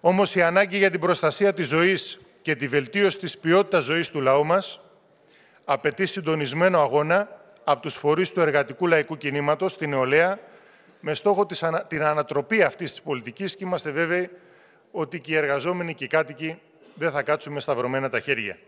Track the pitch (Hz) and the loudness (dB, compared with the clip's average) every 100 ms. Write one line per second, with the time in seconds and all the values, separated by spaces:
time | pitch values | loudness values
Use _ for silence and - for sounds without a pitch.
0 | 170 185 190 190 170 180 202 196 196 175 | 4 4 2 4 4 4 2 2 2 2
1 | 175 175 156 - 202 180 147 156 180 185 | 0 2 0 2 0 0 -2 2 2 2
2 | - - - _ - 139 135 143 127 - | -4 -14 -20 _ -6 -4 0 -2 0 0
3 | 196 - 175 - 165 180 196 180 127 160 | 0 0 -8 -6 2 4 4 0 2 -2
4 | 165 151 135 139 151 185 185 - - _ | -2 0 4 4 4 0 0 -14 -20 _
5 | _ _ _ _ _ _ - 139 151 143 | _ _ _ _ _ _ -4 0 -2 -2
6 | 185 196 156 160 139 143 180 180 139 139 | -4 -4 -4 -2 -2 2 4 4 4 2
7 | 151 180 202 - - _ - 139 151 - | 2 0 0 -10 -20 _ -2 -2 -2 -4
8 | 147 156 185 - 160 143 139 135 180 165 | 0 0 0 0 2 2 -2 -2 2 2
9 | 151 156 143 143 143 151 190 - 151 139 | 0 -6 -4 -2 0 0 -2 -4 -4 0
10 | 127 151 175 196 - - - _ _ _ | 2 4 2 -2 -10 -20 -20 _ _ _
11 | - 151 208 196 202 196 165 160 - 160 | -8 -2 0 2 0 -2 -2 -2 -4 -2
12 | 151 151 147 143 139 220 156 - 156 - | 0 0 -2 -4 0 2 2 0 -10 -10
13 | - 131 117 - 196 - 185 175 156 143 | -8 -8 -8 -8 -8 -8 -6 -6 -4 -4
14 | 165 180 180 180 _ _ _ _ _ - | 0 -2 -4 -10 _ _ _ _ _ -8
15 | 156 175 143 156 151 139 147 180 170 156 | -6 -8 -2 -2 0 -2 -2 -4 -6 -8
16 | 131 156 156 143 160 151 _ _ - - | -2 0 0 -6 -10 -10 _ _ -20 -4
17 | 160 143 139 151 - 143 - 123 123 131 | -2 -2 -2 -2 -4 -8 -4 -2 0 -2
18 | 135 113 - 123 101 90 | -2 -4 -2 -4 -4 -10